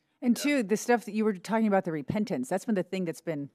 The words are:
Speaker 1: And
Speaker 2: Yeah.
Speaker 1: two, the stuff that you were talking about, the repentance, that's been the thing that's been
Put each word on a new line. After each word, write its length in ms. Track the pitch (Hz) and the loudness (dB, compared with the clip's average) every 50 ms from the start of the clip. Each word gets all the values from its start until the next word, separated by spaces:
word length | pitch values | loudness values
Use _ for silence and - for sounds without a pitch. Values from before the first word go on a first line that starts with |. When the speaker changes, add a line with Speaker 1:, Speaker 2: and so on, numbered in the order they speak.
| _ _ _ - | _ _ _ -4
Speaker 1:
And 160 | - 247 233 | 0 0 0
Speaker 2:
Yeah. 60 | - - | 2 2
Speaker 1:
two, 200 | 285 294 277 226 | 0 2 2 2
the 140 | 180 214 | 0 0
stuff 280 | 202 - - 240 226 - | 0 2 2 2 2 0
that 80 | - 196 | -2 -2
you 100 | 214 220 | 0 0
were 80 | 214 208 | 0 0
talking 320 | 180 - - 208 226 220 | -2 -2 -2 0 2 4
about, 180 | 214 196 190 185 | 4 4 4 2
the 60 | 180 156 | 0 -2
repentance, 560 | 151 139 - - 214 208 - 185 131 123 - | -4 -2 -2 -2 -2 0 0 -2 -4 -2 -2
that's 160 | 160 - - | -4 -4 -2
been 100 | - 220 | -2 -2
the 80 | 190 170 | -2 -2
thing 220 | - - 190 185 | -2 -4 -4 -4
that's 160 | 165 156 - | -4 -6 -6
been 280 | - 170 160 143 143 135 _ | -6 -6 -6 -6 -6 -10 _